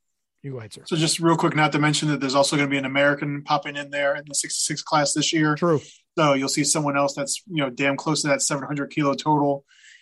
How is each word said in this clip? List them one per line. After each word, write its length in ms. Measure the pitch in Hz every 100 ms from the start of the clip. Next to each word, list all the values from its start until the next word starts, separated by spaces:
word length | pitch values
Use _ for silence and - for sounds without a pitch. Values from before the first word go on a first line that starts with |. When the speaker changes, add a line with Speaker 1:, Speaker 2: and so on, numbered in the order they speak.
| _ _ _ _
Speaker 1:
You 80 | 139
go 80 | 127
ahead, 140 | 110
sir. 100 | - -
Speaker 2:
So 100 | 165
just 240 | 156 -
real 160 | 165 160
quick, 200 | 170 151
not 160 | 151
to 80 | 151
mention 280 | 151 143 156
that 100 | 139
there's 160 | 135 143
also 200 | 139 151
gonna 120 | 143
be 100 | 139
an 80 | 131
American 560 | 139 143 143 151 143
popping 340 | 147 147 147 143
in 140 | 143
there 260 | 143 143 147
in 100 | 147
the 80 | 139
sixty-six 480 | 147 - - 151
class 280 | - 151 139
this 220 | 151 143
year. 220 | 165 151 151
Speaker 1:
True. 260 | 175 147 - - _ -
Speaker 2:
So 140 | 156
you'll 160 | 139 135
see 140 | -
someone 320 | 139 160 143 139
else 200 | 143 151
that's, 260 | 139 - -
you 160 | 160
know, 80 | 135
damn 260 | 120 139 139
close 240 | 160 147
to 60 | 147
that 160 | 139
seven 200 | - 147
hundred 280 | 131 147 139
kilo 240 | - 143 139
total. 500 | 156 151 143 139 _ _ - -